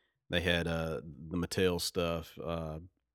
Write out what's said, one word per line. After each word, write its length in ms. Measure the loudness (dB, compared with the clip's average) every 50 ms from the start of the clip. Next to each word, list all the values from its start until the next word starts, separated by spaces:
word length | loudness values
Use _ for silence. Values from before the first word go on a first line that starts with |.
| _ _ _ _ _ -2
They 120 | 0 2
had, 260 | 4 4 4 4 4
uh, 340 | 2 0 0 0 0 -2 -4 -6
the 340 | -8 -12 -12 -8 -4 -2
Mattel 440 | -2 -2 0 2 4 4 4 4 2
stuff. 560 | -2 -2 0 0 0 0 0 -2 -4 -8 -12 -8 -6
Uh, 360 | -4 -4 -2 -4 -4 -6 -8 -10 -14 _ _ _ _